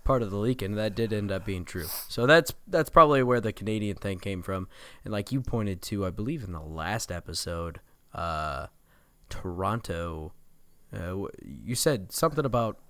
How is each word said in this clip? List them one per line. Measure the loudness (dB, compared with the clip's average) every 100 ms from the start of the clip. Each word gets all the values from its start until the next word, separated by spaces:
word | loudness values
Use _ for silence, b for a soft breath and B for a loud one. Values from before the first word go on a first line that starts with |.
part | 2 2
of | 2
the | 0
leak, | 0 0
and | -2 -2
that | -2 0
did | 0
end | 0 0
up | -2 -2
being | -4
true. | -4 -6 -6 -6 -6
So | 0 8
that's, | 8 8 -2 -2
that's | 0 6
probably | 8 10 8
where | 6 4
the | 2
Canadian | -2 -2 0 -2 -2
thing | -4 -4
came | -4 -4
from. | -4 -4 -4 B B B -6
And |
like | -4 -2
you | -2
pointed | -2 0 0 -2
to, | -4 -2 -2
I |
believe | -2 -4 -4
in | -6
the | -8
last | -8 -6 -4 -4 -4
episode, | -8 -6 -6 -4 -4 -6 -8 -16 _ _ -8
uh, | -4 -4 -4 -6 -10 -16 _ _ _ _ -12
Toronto, | -10 -6 -4 -2 -2 -4 -6 -4 -6 -10 -14 -20 -20 -20 -20 -14
uh, | -10
w-, | -6 -6 -8 -10
you | -14 -12 -6
said | 0 2 2 -2
something | 0 0 2
about | 2 2 0 -4 -14